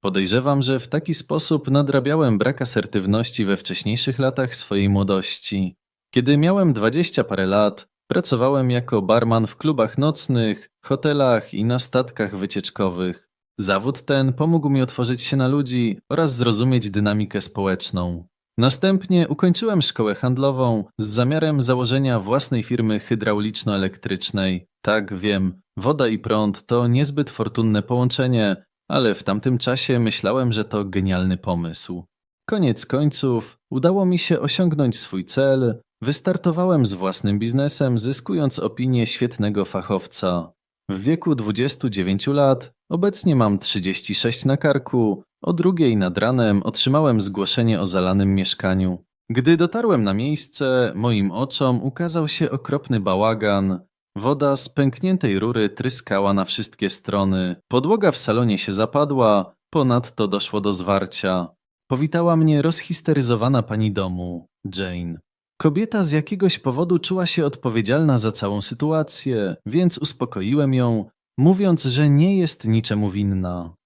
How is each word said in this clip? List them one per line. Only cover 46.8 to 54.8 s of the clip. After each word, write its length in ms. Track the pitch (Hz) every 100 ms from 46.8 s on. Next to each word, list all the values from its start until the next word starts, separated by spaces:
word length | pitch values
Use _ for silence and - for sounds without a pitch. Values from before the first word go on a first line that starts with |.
| - 143 156 113
zgłoszenie 600 | 98 98 95 - 113 107
o 40 | 95
zalanym 500 | 92 92 95 98 98
mieszkaniu. 680 | 95 - 95 95 92 90 _ _ _
Gdy 280 | 113 131 165
dotarłem 460 | 170 226 233 160
na 100 | 104
miejsce, 800 | 98 127 151 - - 139 127 120 92
moim 360 | 120 110 98
oczom 520 | 90 135 - 135 123
ukazał 440 | 131 - 170 165 151
się 240 | - 156
okropny 480 | 131 - 135 - 117
bałagan. 800 | 98 95 107 110 107 101 98 92 - _ _ -
Woda 380 | 110 143 143 139
z 140 | -
pękniętej 680 | -